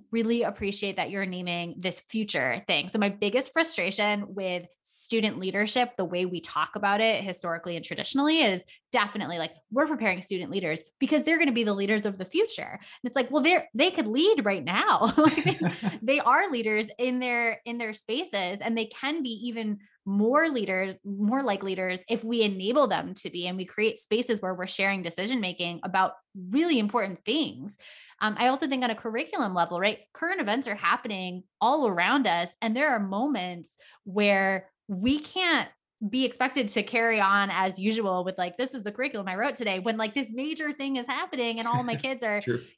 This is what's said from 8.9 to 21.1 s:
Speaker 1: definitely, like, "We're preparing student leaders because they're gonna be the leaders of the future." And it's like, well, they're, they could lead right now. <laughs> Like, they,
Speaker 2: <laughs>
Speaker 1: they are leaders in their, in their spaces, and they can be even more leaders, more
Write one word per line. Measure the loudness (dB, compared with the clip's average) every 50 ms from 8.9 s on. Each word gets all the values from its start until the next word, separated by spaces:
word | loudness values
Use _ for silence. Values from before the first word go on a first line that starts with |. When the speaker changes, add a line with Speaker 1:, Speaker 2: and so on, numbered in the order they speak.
Speaker 1:
definitely, | 0 0 0 2 -2 -6 -6 -4 -2 -4
like, | -4 -4 -6 -16 _ _
"We're | 0 0 0 0
preparing | 0 0 0 0 0 -2
student | -4 -6 -6 -6 -4 -4
leaders | -4 -2 -2 -2 -4 -4 -6 _ _ -2
because | 2 4 4 2 4
they're | 2 2 4
gonna | 2 2
be | 2 2 2
the | 2 2
leaders | 0 2 2 2 2 0
of | -2 -4 -4
the | -10
future." | -2 0 0 0 0 -2 -8 -8 -10 -12 -16
And | -16 -20 -16 -8
it's | -8 -2 0
like, | 0 0 2
well, | 2 4
they're, | 6 6 4 4 2 -2 0
they | 2 2 2
could | 4 0 -2
lead | 0 2 4 6 6 4 4 4
right | 0 0 0
now. | -2 -2 0 2 4 4 4 4 4 4 6
<laughs> |
Like, | 6 6 6 6 4 0
they, | 0 0 2 -2 -2 -2 -2
Speaker 2:
<laughs> | -4 -4 -4 -2
Speaker 1:
they | 0 2 2 4
are | 4 6 6 6 4 2
leaders | 0 -2 0 2 2 0 0 -2 -4 -2
in | -2 0 0 0
their, | 0 0 0 2 0 0 -2 -2 _
in | -8 -6 -6
their | -6 -6 -8
spaces, | -10 -6 -4 -4 -4 -2 -2 -2 -2 -2 -2 -4 -4
and | -4 -2 -2 -2
they | -2
can | -4 -6 -6 -4 -4 -2 -2 -4
be | -6 -6 -6 -6 -6
even | -6 -4 -4 -4 -4 -6 -8 _ _ _ _
more | -2 2 2 4 4 4 4 4 4
leaders, | 0 0 0 0 0 0 -2 -2 -6 -10 _
more | -10